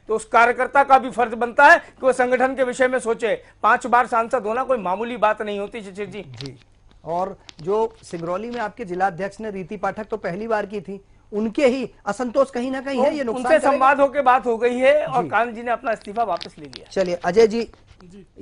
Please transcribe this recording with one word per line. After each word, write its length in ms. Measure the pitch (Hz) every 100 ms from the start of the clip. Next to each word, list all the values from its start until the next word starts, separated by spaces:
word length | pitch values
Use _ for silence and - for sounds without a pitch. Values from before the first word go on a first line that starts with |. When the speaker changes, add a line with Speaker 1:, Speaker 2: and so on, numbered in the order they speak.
| -
Speaker 1:
तो 80 | 214
उस 80 |
कार्यकर्ता 600 | - 226 233 240 254 277
का 140 | 269 262
भी 120 | 240
फर्ज 240 | 214 240
बनता 300 | 226 240 220
है 140 | 285 330
कि 280 | - - 262
वो 60 |
संगठन 420 | 247 247 247 262
के 100 | 269
विषय 240 | 254 247 254
में 100 | 254
सोचे। 360 | 220 226 220 170 - _
पांच 240 | 208 240 247
बार 200 | 240 240
सांसद 360 | 233 233 262 208
होना 160 | 233
कोई 160 | 262 247
मामूली 380 | 180 196 233 240
बात 260 | 214 214
नहीं 160 | 214 202
होती, 240 | 202 240
शिशिर 240 | 196 190 202
जी। 160 | 202
Speaker 2:
जी। 380 | 151 117 135 - _ _ _ _
और 340 | 151 175 190 180 - -
जो 360 | 160 214 220 -
सिंगरौली 480 | - 175 165 185 233
में 100 | 240
आपके 240 | 214 -
जिला 220 | 196 180 196
अध्यक्ष 340 | 165 196 -
ने 100 | 220
रीति 260 | 190 175 208
पाठक 280 | 196 190
तो 120 | 220 214
पहली 320 | 196 180 226
बार 180 | 214 202
की 140 | 208
थी, 240 | - 196 - _ _
उनके 340 | 208 220 254 277
ही 240 | 262 233 - -
असंतोष 440 | 202 247 254 262
कहीं 200 | 240 254
ना 100 | 269
कहीं 200 | 262 269
है, 120 | 277
ये 80 | 302
Speaker 1:
उन-, 60 | 240
Speaker 2:
नुकसान 200 | 254 254
Speaker 1:
उनसे 120 | 302
Speaker 2:
करेगा। 140 | 285
Speaker 1:
संवाद 280 | 285 262 277
होके 220 | 277 285
बात 240 | 254 254 247
हो 100 | 226
गई 220 | 240 247
है 280 | 262 302 214
और 160 | 156
Speaker 2:
जी। 60 | 156
Speaker 1:
कांत 260 | 202 240
जी 80 | 220
ने 80 | 240
अपना 220 | 226 254
इस्तीफा 300 | 208 214 208
वापस 320 | 220 170 190 -
ले 60 |
लिया। 260 | 147 - -
Speaker 2:
चलिए, 240 | 190 185
अजय 320 | 175 175 190 220
जी, 240 | 233 220 - _ -
Speaker 3:
जी। 220 | 175 196 175 -